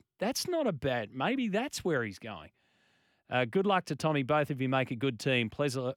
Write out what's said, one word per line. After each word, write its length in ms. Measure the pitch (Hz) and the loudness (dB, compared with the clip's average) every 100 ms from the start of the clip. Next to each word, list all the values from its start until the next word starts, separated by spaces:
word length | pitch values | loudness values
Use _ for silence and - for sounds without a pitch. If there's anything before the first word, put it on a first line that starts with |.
| _ - | _ -4
That's 260 | 202 - - | -2 -2 -2
not 220 | 339 262 | 0 0
a 40 | |
bad, 400 | 151 139 120 107 | 0 0 -2 -4
maybe 360 | 127 156 269 233 | -2 -2 0 0
that's 360 | 190 285 - | 0 -2 -4
where 200 | 185 143 | 0 0
he's 160 | 110 98 | -2 -6
going. 300 | 113 85 78 _ _ _ _ _ _ _ - | -12 -12 -14 _ _ _ _ _ _ _ -4
Uh, 140 | 123 | 0
"Good 220 | 123 190 196 | 2 2 4
luck 180 | 185 - | 4 2
to 100 | 147 | -2
Tommy. 260 | 156 151 | 2 2
Both 280 | 127 151 143 | 2 2 2
of 100 | 135 | 0
you 80 | 131 | 0
make 220 | 131 127 | 2 0
a 60 | 123 | 0
good 240 | 139 113 | -2 0
team. 280 | 143 127 110 | 2 2 2
Pleasure, 460 | - 143 131 127 | 0 -2 0 -4